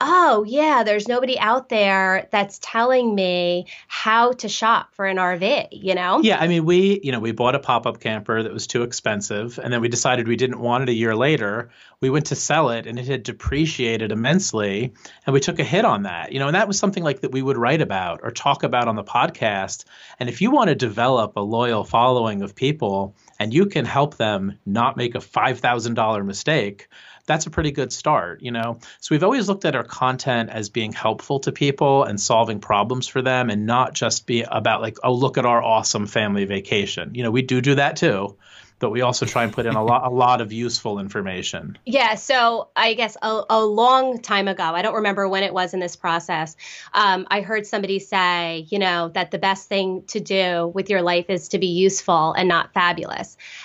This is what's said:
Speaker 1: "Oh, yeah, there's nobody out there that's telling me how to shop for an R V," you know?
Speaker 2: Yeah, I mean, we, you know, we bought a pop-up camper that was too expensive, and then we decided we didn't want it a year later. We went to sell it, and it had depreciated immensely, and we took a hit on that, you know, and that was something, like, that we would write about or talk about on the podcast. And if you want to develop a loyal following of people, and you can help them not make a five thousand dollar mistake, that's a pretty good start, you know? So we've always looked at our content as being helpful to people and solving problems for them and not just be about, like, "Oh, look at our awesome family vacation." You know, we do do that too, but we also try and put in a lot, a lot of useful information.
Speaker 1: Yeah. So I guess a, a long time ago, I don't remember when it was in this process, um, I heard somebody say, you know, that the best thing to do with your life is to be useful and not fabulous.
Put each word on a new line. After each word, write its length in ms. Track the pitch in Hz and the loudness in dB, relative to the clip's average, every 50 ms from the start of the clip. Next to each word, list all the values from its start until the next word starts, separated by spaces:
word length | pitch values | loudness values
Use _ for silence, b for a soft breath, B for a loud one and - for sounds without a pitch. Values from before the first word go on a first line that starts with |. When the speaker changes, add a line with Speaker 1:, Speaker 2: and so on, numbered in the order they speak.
Speaker 1:
"Oh, 440 | 269 294 359 359 339 302 233 208 214 | 0 4 4 6 6 6 4 4 2
yeah, 360 | 208 240 294 311 311 285 240 220 | 0 2 2 2 4 4 4 4
there's 240 | 214 208 208 202 233 | 2 2 0 0 0
nobody 300 | 240 247 262 254 254 - | 0 0 0 0 0 2
out 300 | 214 214 240 262 247 - | 2 2 2 0 0 0
there 600 | 240 214 202 196 196 190 190 185 185 185 - - | 0 2 4 4 4 4 4 2 2 0 0 0
that's 280 | - 202 196 202 - - | 0 0 0 0 -4 -12
telling 520 | - - - 226 233 254 262 254 240 226 208 | -12 -4 -2 0 2 4 4 4 2 2 0
me 520 | 196 185 180 180 180 175 175 175 180 180 B B B B B | 0 0 0 0 0 0 0 0 -2 -4 B B B B B
how 440 | B - - 220 220 233 233 247 | B -4 0 2 4 4 4 2
to 160 | 254 247 240 202 | 2 -2 -6 -8
shop 400 | - - 220 220 226 - - - _ | -6 -2 2 2 2 2 0 -4 _
for 100 | - 196 | -6 -4
an 120 | 190 190 185 | -2 0 0
R 180 | 185 180 180 | 0 0 0
V," 300 | 170 190 220 285 233 - - | 0 0 0 0 0 -2 -4
you 220 | - - 196 190 180 | -10 -6 -2 -2 0
know? 260 | 180 180 180 202 294 | 0 0 2 2 4
Speaker 2:
Yeah, 160 | 320 214 180 - | 4 4 4 4
I 60 | 160 170 | 4 2
mean, 160 | 175 170 160 | 2 2 4
we, 360 | 170 175 180 190 196 202 196 | 4 4 4 6 4 2 2
you 100 | - 139 | 0 -2
know, 80 | 123 113 | -2 -2
we 120 | 110 117 | -2 -2
bought 220 | 110 113 120 123 131 | -2 0 2 2 2
a 40 | - | 2
pop-up 420 | - - 123 117 - 120 104 - | 0 0 0 0 0 -2 -4 -4
camper 420 | - 117 110 107 101 - 110 110 | -4 -4 -4 -4 -4 -2 -2 -2
that 100 | 113 104 | -2 -4
was 140 | 101 110 - | -6 -8 -6
too 160 | - - 123 120 | -4 -2 -2 -2
expensive, 760 | 120 - - - 117 107 104 101 - 107 104 113 120 120 131 | -4 -4 -4 -4 -2 -2 -2 -4 -6 -6 -6 -6 -6 -8 -8
and 100 | 131 127 | -6 -4
then 80 | 120 117 | -2 0
we 80 | 117 120 | 0 0
decided 380 | 117 - - 135 127 123 113 117 | 0 0 0 2 0 0 0 0
we 80 | 117 | 0
didn't 240 | 110 127 123 120 107 | 0 0 -2 -2 -2
want 240 | 117 120 120 131 135 | -2 0 0 0 0
it 40 | 127 | 0
a 60 | 120 | 0
year 200 | 110 113 113 107 | 0 0 0 2
later. 560 | 110 131 151 156 139 110 101 104 117 117 - b b b b b b | 2 2 2 2 0 0 -2 -4 -6 -8 -10 b b b b b b
We 80 | 135 131 | -2 0
went 180 | 135 156 156 | 0 0 0
to 80 | - 143 | -2 -4
sell 360 | - - - 147 160 151 120 | -4 -2 0 2 2 2 2
it, 160 | 117 113 110 | 0 -4 -6
and 120 | 110 117 123 | -8 -8 -8
it 80 | 123 | -6
had 160 | 135 135 120 104 | -4 -6 -6 -6
depreciated 840 | 120 107 - - - 135 143 165 156 - - 123 113 113 107 110 104 | -8 -10 -8 -6 -2 0 0 0 0 -2 -2 -2 -2 -2 -2 -2 -4
immensely, 800 | 110 110 113 135 165 190 196 - - 107 101 101 98 104 123 127 - B B B B B B | -2 -2 0 2 2 2 2 0 -2 -2 -2 -2 -2 -4 -6 -6 -8 B B B B B B
and 80 | 135 135 | 0 2
we 60 | 135 | 2
took 180 | - 175 165 160 | 2 0 0 -2
a 60 | 139 | 0
hit 200 | 107 151 196 233 | 0 2 2 4
on 200 | 196 117 101 101 | 4 2 2 -2
that, 280 | 95 87 85 80 - | -4 -6 -6 -8 -6
you 60 | 131 135 | -6 -4
know, 80 | 139 | -2
and 80 | 143 165 | 0 2
that 140 | 196 220 202 | 2 2 0
was 100 | 196 - | 0 0
something, 240 | 220 196 196 190 170 | -2 -2 -2 -2 -2
like, 160 | 147 135 - | -2 -2 -2
that 120 | - 131 | -4 -4
we 100 | 127 135 | -2 -2
would 160 | 131 135 131 117 | -2 0 0 0
write 240 | 117 123 156 160 | 2 2 2 2
about 380 | 135 - 98 92 92 87 85 - | 0 0 -2 -4 -4 -4 -6 -8
or 80 | - 113 | -8 -10
talk 320 | 113 - - 139 135 - | -8 -2 0 0 0 0
about 260 | - 123 123 123 120 120 | -2 -2 0 0 0 0
on 80 | 107 | -2
the 80 | 107 98 | -2 -4
podcast. 800 | - - 120 143 175 - - 120 110 101 95 95 92 - - - B B B B B B B | -2 0 0 0 0 -2 -2 -2 -2 -2 -2 -4 -6 -8 -12 -14 B B B B B B B
And 100 | 123 123 | -6 -6
if 100 | - - | -2 0
you 100 | 185 247 | 0 2
want 180 | 294 285 226 170 | 4 4 4 4
to 60 | 139 | 2
develop 640 | 120 127 110 98 113 117 135 131 117 107 101 - | 2 0 -2 0 2 2 4 4 2 2 0 -2
a 40 | 104 | -4
loyal 440 | 101 104 113 117 123 120 113 104 98 | -4 -2 0 0 0 0 0 -2 -2
following 560 | - - 117 120 131 127 123 113 110 104 98 | 0 2 4 4 4 4 2 2 0 -2 -4
of 120 | 98 95 - | -6 -8 -6
people, 600 | - 131 143 147 151 117 101 95 98 98 98 - b b b b b | -2 -2 -2 -2 -2 -2 -2 -2 -2 -4 -6 -8 b b b b b
and 140 | 107 110 | -4 0
you 140 | 117 170 202 | 2 2 2
can 180 | 202 - 147 120 | 2 2 -2 -2
help 320 | 113 - 139 147 147 - | 0 0 0 0 0 0
them 420 | - 113 107 104 95 98 98 101 - - | -2 -2 0 0 -2 -2 -4 -6 -8 -6
not 320 | 101 98 113 117 - - | -4 0 0 0 0 0
make 180 | 123 123 117 120 | -2 -4 -4 -4
a 60 | - | -6
five 400 | - - - 117 113 135 127 131 | -8 -6 -2 0 0 0 0 0
thousand 340 | - 123 123 120 110 120 117 | 0 0 0 0 -2 -2 -2
dollar 280 | 117 110 110 110 101 101 | 0 0 0 0 -2 -2
mistake, 640 | 98 98 - - 147 160 139 104 101 98 - - _ B B B B B B B | -6 -6 -4 -2 0 0 0 0 -2 -6 -10 -18 _ B B B B B B B
that's 200 | - 151 160 - | -2 -2 -2 -2
a 40 | 160 | -4
pretty 200 | - 175 156 147 | -4 -2 -2 -2
good 220 | 135 151 131 123 | -2 -2 -4 -4
start, 500 | - - - 151 151 110 85 87 80 82 | -6 -4 0 2 2 2 0 -2 -8 -10
you 80 | 101 123 | -10 -8
know? 280 | 120 117 113 117 113 - B B B B | -6 -4 -4 -6 -6 -8 B B B B
So 140 | B - 160 | B 0 0
we've 80 | 143 | 2
always 260 | 175 208 269 262 202 202 | 4 2 2 2 0 -2
looked 160 | 196 202 - | -2 -2 0
at 100 | 160 135 | 0 0
our 80 | 120 117 | 0 -2
content 680 | - - - 131 127 127 123 - 139 120 117 113 - | -6 -4 -2 -2 -2 -2 -2 -2 -2 0 0 -2 -4
as 180 | - 110 104 104 | -6 -8 -8 -6
being 240 | - 117 110 107 | -4 -4 -4 -6
helpful 460 | 95 - - 110 107 - - - 143 135 | -4 -4 -2 -2 -2 -4 -4 -4 -4 -4
to 120 | - 156 | -4 -4
people 520 | - - 147 143 139 - 151 139 139 139 135 | -4 0 0 0 2 2 4 4 4 4 4
and 160 | - 104 101 | 2 -2 -2
solving 400 | - - 120 113 117 113 107 101 | 0 2 2 2 2 2 -2 -6
problems 460 | - - 107 101 107 117 127 123 120 - | -2 0 0 2 2 0 -2 -4 -6 -4
for 140 | - 135 | -4 -2
them 280 | 123 131 131 127 127 113 | 0 0 2 2 0 0
and 160 | 104 104 107 | 0 -2 0
not 280 | 110 120 127 127 - - | 0 2 2 2 0 -2
just 320 | - 127 110 - - - | -2 -2 -2 -2 -4 -4
be 160 | - 117 117 | -2 -2 -2
about, 380 | 117 - 120 117 110 113 113 120 | -2 -2 -2 -2 0 0 0 0
like, 160 | 113 110 110 - | -2 -4 -6 -2
"Oh, 100 | - 127 | 0 0
look 260 | 127 123 139 123 - 143 | 2 2 0 0 0 0
at 80 | 120 | 2
our 160 | 123 120 117 | 2 2 2
awesome 440 | 117 117 110 110 110 - - 107 104 | 2 2 2 2 2 0 -2 -2 -4
family 380 | 101 - 117 107 104 101 101 98 | -2 -2 -2 0 0 0 -2 -2
vacation." 680 | 98 101 98 - - 113 101 98 - - 92 82 - 117 | -2 -4 -6 -4 -2 -2 0 0 -2 -4 -8 -8 -8 -8
You 80 | 123 | -6
know, 80 | 120 113 | -4 -2
we 120 | 110 131 | 0 0
do 180 | 127 127 127 127 | 0 0 0 0
do 140 | 123 143 139 | 2 2 2
that 200 | 139 139 156 165 | 4 2 0 0
too, 400 | - 175 156 104 95 101 98 - _ B B B B B B B B | 0 0 0 2 0 -2 -6 -8 _ B B B B B B B B
but 120 | 127 110 | -4 -2
we 120 | 110 123 | 0 0
also 240 | 127 123 123 - 117 | 0 0 0 -2 -2
try 180 | - - 123 117 | -2 0 0 0
and 80 | 104 | 0
put 140 | 104 127 113 | 0 -2 -2
in 80 | 117 110 | 0 0
a 100 | 110 110 | 0 2
lot, 220 | 117 120 127 131 | 2 2 2 2
a 80 | 127 123 | 0 2
lot 260 | 127 123 123 123 117 | 4 4 4 4 2
of 120 | 117 104 | 0 -4
useful 460 | 110 113 120 117 113 - - 113 101 101 | -6 -6 -6 -4 -4 -6 -6 -6 -6 -6
information. 760 | 98 98 - 104 95 95 92 90 85 - - 82 78 - - - - | -6 -6 -6 -6 -6 -6 -6 -6 -6 -8 -8 -10 -10 -12 -14 -14 -6
Speaker 1:
Yeah. 300 | 240 226 269 240 214 220 | -2 0 2 2 0 0
So 540 | 208 - - 262 254 233 233 233 220 - - - | -2 -2 0 2 4 4 2 2 0 -4 -6 -2
I 200 | 170 226 226 220 | 0 0 0 0
guess 200 | 233 226 208 - - | 0 -2 -4 -4 -6
a, 220 | - 220 220 220 202 - | -4 -4 -2 -2 0 2
a 120 | 226 220 | 2 4
long 580 | 220 214 208 220 233 254 262 262 262 262 247 233 | 4 4 4 4 6 6 6 6 4 2 -2 -4
time 260 | 240 - 208 196 196 196 | -4 0 0 0 0 0
ago, 140 | 185 196 170 | -2 -2 -2
I 160 | 160 165 175 | -2 0 0
don't 140 | 185 220 226 | -2 -2 -2
remember 340 | 220 214 202 190 202 196 190 | 0 0 0 0 0 -2 0
when 140 | 196 190 | 0 0
it 100 | 196 185 | 0 0
was 220 | - 185 180 185 - | 0 -2 -2 -2 -2
in 60 | 185 | -4
this 160 | 180 175 - | -6 -6 -8
process, 600 | - - 175 165 170 165 - 170 156 160 160 - - B B B B B B B | -6 -4 -2 -2 -2 -2 -4 -4 -4 -4 -6 -10 -14 B B B B B B B
um, 320 | 202 214 196 185 185 185 - | 4 4 4 4 2 0 -2
I 120 | 196 208 | -2 -2
heard 240 | 185 185 220 214 208 | -2 -2 -4 -4 -4
somebody 320 | - 233 202 196 190 196 190 | -2 -4 -4 -2 -2 -4 -4
say, 680 | 190 - 202 190 180 180 175 175 170 165 165 160 160 156 | -4 -2 0 2 2 2 2 0 -2 -4 -4 -6 -6 -4
you 80 | 202 196 | -2 0
know, 320 | 190 185 175 170 170 165 | 0 2 0 0 -2 -2
that 200 | 165 190 175 175 | -2 -4 -4 -4
the 60 | - 170 | -4 -2
best 300 | 196 196 190 190 - - | 0 0 0 -2 -4 -4
thing 360 | 208 196 190 190 185 185 - - | -2 -2 0 -2 -2 -6 -8 -8
to 120 | - 214 | -8 -8
do 500 | - - 190 190 185 180 175 170 170 170 175 | -4 -2 0 0 2 2 0 0 -2 -2 -2
with 140 | 190 190 196 | -4 -2 0
your 140 | 202 185 | 0 0
life 240 | 175 175 175 175 175 - | 2 2 2 0 0 0
is 200 | 196 170 - - | -2 -4 -4 -4
to 100 | - 175 | -4 -2
be 80 | 190 | 0
useful 640 | 180 170 180 190 190 190 - - - 170 160 156 160 | 0 2 4 4 2 2 0 0 2 2 4 4 2
and 160 | - - 185 180 | 2 2 2 2
not 240 | 170 165 - - | 2 2 0 0
fabulous. 640 | - 190 175 175 175 170 - - - - 190 - - - B B B B | 0 2 2 2 0 -2 -6 -8 -8 -10 -10 -12 -14 -20 B B B B